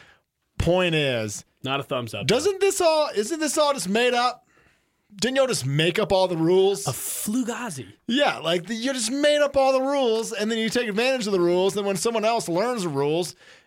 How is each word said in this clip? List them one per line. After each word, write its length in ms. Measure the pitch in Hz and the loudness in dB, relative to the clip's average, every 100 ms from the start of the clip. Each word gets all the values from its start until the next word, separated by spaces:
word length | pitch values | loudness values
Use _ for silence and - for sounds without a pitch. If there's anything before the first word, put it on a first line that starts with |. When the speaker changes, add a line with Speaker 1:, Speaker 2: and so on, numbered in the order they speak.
| - _ _ _ _ - | -20 _ _ _ _ -6
Speaker 1:
Point 360 | 165 180 180 | 0 2 2
is, 520 | 160 139 120 110 - - _ | 0 0 0 -4 -8 -16 _
Speaker 2:
Not 160 | 131 139 | -6 -6
a 20 | |
thumbs 320 | - 131 113 | -4 -6 -6
up. 120 | 104 123 | -6 0
Speaker 1:
Doesn't 340 | 233 349 381 | 2 2 0
this 200 | 392 392 | 0 2
all, 280 | 339 311 285 | 2 2 0
isn't 240 | 196 220 320 | -2 -4 -2
this 160 | 311 320 | -2 0
all 140 | 294 | 0
just 160 | 277 180 | 0 -2
made 260 | 214 247 | 0 2
up? 320 | 240 247 240 _ _ _ _ _ _ _ | 2 0 -2 _ _ _ _ _ _ _
Didn't 220 | 208 240 269 | -4 0 2
y'all 100 | 262 | 2
just 200 | 185 131 | 0 -2
make 320 | 143 170 175 | 0 0 0
up 120 | 208 | 2
all 160 | 190 185 | 2 2
the 100 | 165 | 0
rules? 480 | 160 185 190 196 - | 2 4 4 2 -4
Speaker 2:
A 40 | |
Fugazi. 960 | - - - - 240 226 233 240 135 92 - - | -6 -8 -8 -4 -4 -4 -6 -8 -10 -14 -16 -4
Speaker 1:
Yeah, 320 | 247 277 - | 0 0 0
like, 280 | 156 180 175 | -2 -2 -2
the, 80 | |
you 180 | 226 247 | -6 -4
just 160 | 262 220 | -4 -4
made 320 | 277 294 294 | 0 2 4
up 140 | 285 277 | 2 2
all 140 | 269 | 2
the 100 | 262 | 2
rules, 500 | 262 285 247 220 208 | 2 2 2 0 -2
and 180 | 202 214 | -4 -2
then 80 | 226 | 0
you 120 | 220 | 0
take 180 | 247 233 | 0 -2
advantage 380 | 196 254 262 208 | 0 0 0 0
of 60 | |
the 60 | 190 | 2
rules, 360 | 170 180 190 196 | 2 4 2 0
and 100 | 202 | -2
when 100 | 190 | 0
someone 280 | 233 233 | 0 0
else 240 | 220 233 180 | 2 0 0
learns 340 | 170 226 247 | -2 0 0
the 40 | 175 | -2
rules 480 | 139 143 160 170 - - - | 0 0 0 -2 -8 -20 -20